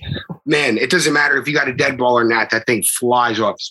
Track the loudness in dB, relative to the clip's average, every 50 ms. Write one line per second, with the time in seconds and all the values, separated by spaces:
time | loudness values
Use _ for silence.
0 | -2 -2 -2 -2 -4 -10 -16 -10 -4 -2 0 0 2 0 0 0 0 0 2 2
1 | 2 2 2 2 2 2 0 -2 -2 -2 -2 -2 -2 -2 -2 -2 -2 -2 0 0
2 | 2 2 2 4 2 2 2 0 0 0 -2 -2 0 0 0 0 0 -2 -4 -2
3 | 0 0 2 2 2 2 0 0 -2 -2 -4 -6 -10 -10